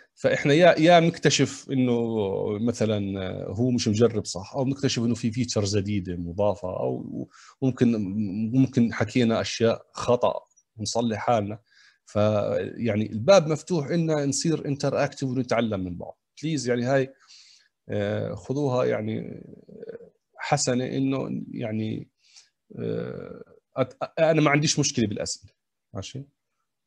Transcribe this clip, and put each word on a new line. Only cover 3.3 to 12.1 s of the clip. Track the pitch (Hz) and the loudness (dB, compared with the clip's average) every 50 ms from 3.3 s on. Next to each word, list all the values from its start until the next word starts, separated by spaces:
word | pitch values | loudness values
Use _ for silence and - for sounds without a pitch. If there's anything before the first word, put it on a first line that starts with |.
| 98 98 90 90 | -6 -8 -8 -6
هو | 92 101 123 127 | -2 0 0 2
مش | 123 117 - 117 | 2 2 2 2
مجرب | 107 110 120 110 110 104 - | 4 6 4 4 4 0 -4
صح، | - - 90 101 - - | -6 -8 -10 -10 -8 -4
أو | 139 131 | -2 -2
بنكتشف | 131 135 - - 131 - 123 | -2 -2 0 0 -2 0 0
إنه | 113 117 117 | 0 0 -2
في | 110 - 113 | 0 -2 -2
فيتشر | 104 127 113 - - 110 104 | -2 -2 -4 -2 0 0 0
جديدة | 98 104 104 92 104 104 98 90 92 87 | 0 0 0 0 0 -2 -4 -4 -4 -6
مضافة، | 85 85 87 82 98 104 104 95 - - 92 | -6 -6 -6 -2 0 0 0 0 -2 -6 -8
أو | 95 - 123 127 127 120 - - - - - - - - - - - - | -6 -4 -4 -4 -4 -4 -8 -10 -8 -10 -10 -12 -14 -20 -20 -18 -8 -2
ممكن، | 139 131 127 - 127 117 117 107 101 92 98 110 104 95 90 107 113 110 | -2 0 2 4 4 4 4 2 -2 -4 -2 -4 -4 -4 -2 -4 -2 0
ممكن | 123 135 131 131 - 123 117 107 | 2 2 2 2 4 2 2 2
حكينا | 98 - 117 110 - 127 120 113 110 92 | 2 -2 -2 0 2 2 2 2 2 0
أشياء | - - - - 113 113 107 - - _ | -2 -4 -2 2 2 2 2 0 -6 _
خطأ | - - - - 120 120 - 98 - - - _ _ _ _ _ _ | -12 -6 0 0 2 2 2 0 0 -2 -8 _ _ _ _ _ _
ونصلح | 110 107 - - 117 123 113 107 101 | -10 -8 -4 -2 -2 -2 -2 -2 -2
حالنا. | - 123 120 110 101 98 107 - _ _ _ _ _ _ _ _ _ | 0 2 2 2 0 -2 -6 -10 _ _ _ _ _ _ _ _ _
فيعني | - | -4